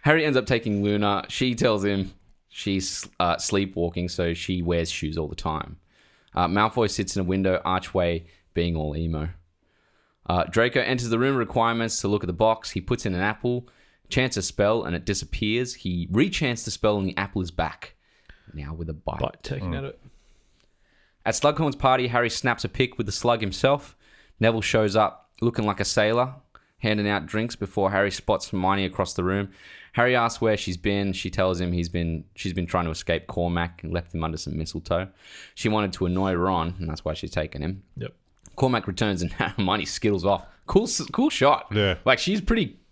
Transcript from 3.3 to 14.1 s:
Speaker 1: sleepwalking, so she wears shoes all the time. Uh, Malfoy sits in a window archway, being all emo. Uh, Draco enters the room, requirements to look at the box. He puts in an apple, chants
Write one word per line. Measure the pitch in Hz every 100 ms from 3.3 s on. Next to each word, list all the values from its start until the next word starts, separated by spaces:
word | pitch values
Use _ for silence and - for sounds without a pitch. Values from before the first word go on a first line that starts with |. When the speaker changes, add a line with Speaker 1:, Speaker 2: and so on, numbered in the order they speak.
| 82
Speaker 1:
sleepwalking, | - 101 98 92 85 90 87
so | - 85
she | 85 - 92
wears | 85 85 82
shoes | - 78 80
all | 76
the |
time. | - 82 78 - 82 _ _ _ _ _
Uh, | - 87
Malfoy | 98 110 123 107
sits | - 98 101
in |
a |
window | 90 95 95 92
archway, | - 92 - 95 87 82 82 _ _
being | - 85 82
all | 76 76
emo. | 82 78 80 87 _ _ _ _ _ _ _ _ -
Uh, | 90
Draco | 85 113 120 127
enters | - 127 120
the | 113
room, | 131 135
requirements | 113 123 113 117 113 -
to | 98
look | 104
at | 92
the |
box. | 87 110 113 -
He | -
puts | - 120 107
in |
an | 90
apple, | 101 107 123 123 - _ _ _
chants | _